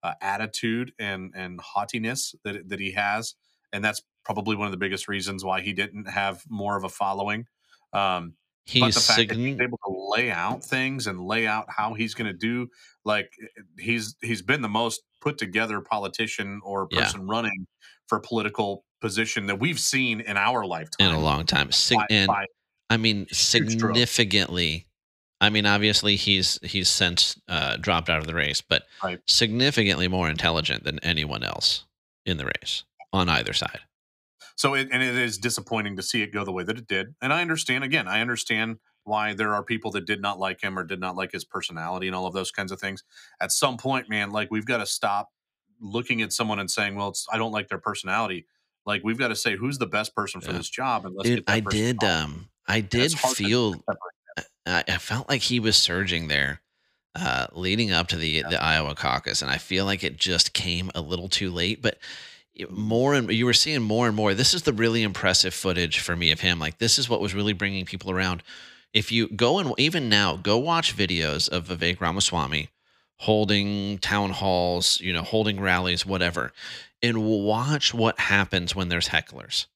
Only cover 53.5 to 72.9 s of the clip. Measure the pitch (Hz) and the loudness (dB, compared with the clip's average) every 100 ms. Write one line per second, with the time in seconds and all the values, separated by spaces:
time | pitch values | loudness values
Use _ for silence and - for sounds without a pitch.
53.5 | 120 113 87 - 98 - - _ - - | 4 2 0 -6 -6 -8 -16 _ -12 -12
54.5 | _ - 90 - 92 - 110 - 131 - | _ 0 0 2 -2 -2 -4 0 0 2
55.5 | 123 110 104 - 87 98 85 82 71 69 | 2 4 4 4 2 0 0 0 0 0
56.5 | 76 _ _ _ _ _ 165 180 64 62 | -2 _ _ _ _ _ -6 -2 -2 -2
57.5 | - 92 107 110 85 85 85 80 78 82 | -4 -2 0 2 2 0 -2 0 0 0
58.5 | 85 78 80 73 73 69 65 - - 69 | 0 2 2 0 -2 0 0 -2 -4 -2
59.5 | 71 - 92 98 98 98 - 92 85 - | -4 -2 -2 0 0 -4 -2 -2 2 2
60.5 | - 92 87 92 90 76 87 95 - 98 | 0 -2 -2 -2 -6 -4 -4 -2 -2 -2
61.5 | 87 90 113 117 - - - - - _ | 0 -2 0 -2 -2 -10 -16 -18 -20 _
62.5 | - - 98 107 113 135 143 110 110 123 | -12 -10 -6 0 2 4 4 2 2 4
63.5 | 113 156 147 110 107 120 107 107 98 131 | 4 4 2 2 2 2 4 2 4 2
64.5 | 180 156 110 117 117 110 92 98 92 92 | 4 0 2 2 4 0 2 2 4 2
65.5 | - 95 87 85 - - 85 85 78 92 | 0 -2 0 0 0 -2 2 2 4 2
66.5 | 85 78 - 113 - 117 117 101 98 104 | 2 -2 -2 2 2 2 0 0 0 0
67.5 | 95 98 98 90 92 98 92 92 85 - | 0 -2 -2 -6 -8 -4 0 0 -2 -8
68.5 | - - - _ 107 95 113 113 104 120 | -20 -20 -20 _ 0 2 0 0 4 4
69.5 | 175 165 - 143 175 123 104 98 78 101 | 4 0 2 2 2 2 4 4 0 2
70.5 | 110 147 165 160 - 95 87 80 73 - | 2 4 0 0 0 0 2 0 0 0
71.5 | 90 85 87 82 87 87 90 - 87 69 | -2 -4 -2 0 0 -2 0 0 0 0
72.5 | 76 76 _ _ | -2 -4 _ _